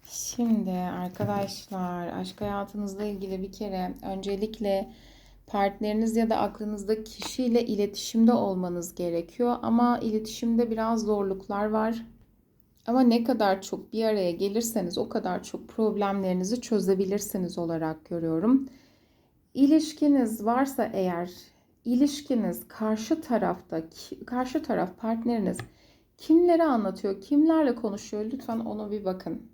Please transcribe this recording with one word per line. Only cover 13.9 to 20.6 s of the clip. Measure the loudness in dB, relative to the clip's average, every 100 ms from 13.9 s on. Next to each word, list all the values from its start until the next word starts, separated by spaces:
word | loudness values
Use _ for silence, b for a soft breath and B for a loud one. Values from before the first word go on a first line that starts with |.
bir | -2
araya | 0 2 0
gelirseniz | 0 -2 -2 -2 -2 -2 -4
o | -4
kadar | -4 -4 -6
çok | -6 -12 -12
problemlerinizi | -2 0 2 -2 0 0 0 0 -4
çözebilirsiniz | 0 0 2 2 2 0 -2 -4 -4 -4
olarak | -4 -2 -2 -6 -6
görüyorum. | -4 0 0 4 2 2 B B B B B B B _
İlişkiniz | 2 6 6 4 0 4 4 4 0 0
varsa | 2